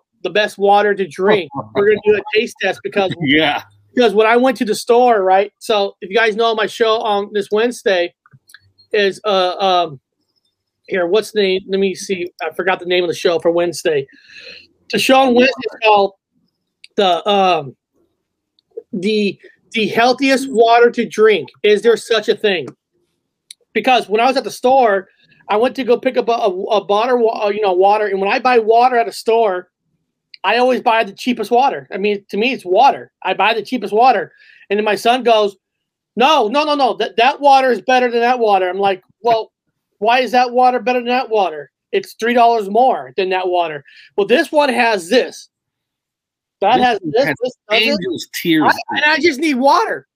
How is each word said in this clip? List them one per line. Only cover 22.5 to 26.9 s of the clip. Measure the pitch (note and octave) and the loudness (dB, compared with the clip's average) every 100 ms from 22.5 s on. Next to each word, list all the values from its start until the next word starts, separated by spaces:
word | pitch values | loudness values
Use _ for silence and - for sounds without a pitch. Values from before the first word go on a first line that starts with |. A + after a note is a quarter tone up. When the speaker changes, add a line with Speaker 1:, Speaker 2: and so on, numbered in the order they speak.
| F3+ B2+ - _ _ _ _ _ _ _ - _ | -4 -6 -16 _ _ _ _ _ _ _ -20 _
Speaker 1:
Because | A3 G#3+ B3+ - | -4 2 2 2
when | G#3+ | 0
I | B3 | 2
was | C4 | 0
at | |
the | G3+ | -4
store, | - B3 C4+ A#3 G3 F#3+ _ _ _ - | -4 2 4 4 0 -4 _ _ _ -4
I | G#3 | 0
went | B3+ C4+ | 0 -2
to | |
go | A#3 A#3 | -2 0
pick | C4 B3 | 0 -2
up | G#3+ | -2
a, | |
a, | A#3 A3 F#3 G3 G#3 | -2 -2 -4 -2 -2
a | |
bottle, | F3+ | 0